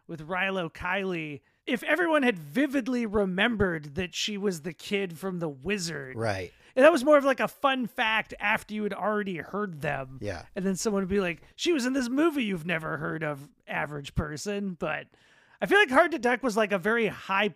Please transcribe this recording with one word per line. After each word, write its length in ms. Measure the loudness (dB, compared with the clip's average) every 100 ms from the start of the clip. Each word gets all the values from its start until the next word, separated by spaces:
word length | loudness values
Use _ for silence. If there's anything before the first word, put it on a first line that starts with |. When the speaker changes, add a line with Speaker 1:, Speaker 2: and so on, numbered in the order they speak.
| -14
Speaker 1:
with 180 | -12 -6
Rilo 440 | -2 -2 -2 -4
Kiley, 680 | -4 -2 -2 0 -4 -6 -10 _ _ -4
if 180 | -4
everyone 400 | 0 2 4 4
had 140 | 4 0
vividly 680 | -2 0 2 2 -2 -2 0
remembered 880 | 0 0 2 2 4 2 0 -6 -6
that 180 | -6 -4
she 220 | -4 -2
was 240 | -2 -4
the 120 | -8
kid 440 | -10 -4 -2 -2 -6
from 180 | -6 -4
The 100 | -4
Wizard, 640 | -6 -4 -4 -4 -8 -8 -4
Speaker 2:
Right. 360 | -2 -2 -4 -12 -6 6
Speaker 1:
and 80 | 8
that 60 |
was 120 | 8
more 140 | 6 6
of, 80 | 6
like, 140 | 0
a 80 | -2
fun 380 | 0 0 0 -4
fact 460 | -2 0 0 -2 -4
after 340 | -2 -2 -2 -4
you 80 |
had 100 | -4
already 440 | -2 -2 -2 -2 -6
heard 440 | -6 -6 -6 -4
them. 360 | -4 -4 -8 -8
Speaker 2:
Yeah. 220 | -6 -8 -8 -4
Speaker 1:
And 100 | -2
then 100 | 0
someone 280 | 0 0
would 60 | 0
be 100 | 0
like, 220 | 0 -4 -12 -6
"She 160 | 0
was 120 | 2 2
in 60 |
this 160 | 0 0
movie 340 | 2 2 2
you've 220 | 0 -2 -2
never 320 | -2 -2 -4
heard 260 | -4 -4
of, 260 | -4 -6 -10 _ -8
average 460 | -4 -4 -6 -8 -4
person." 580 | -4 -4 -6 -4 -4 -4
But 280 | -4 -6 -8 _ _ _ _ -6
I 40 | 4
feel 100 | 6
like 120 | 6
Hard 200 | 6 4
to 60 | 4
Duck 220 | 0 0
was, 160 | 0 2
like, 140 | 2
a 80 | 2
very 260 | 0 2 0
high, 460 | -4 -2 0 0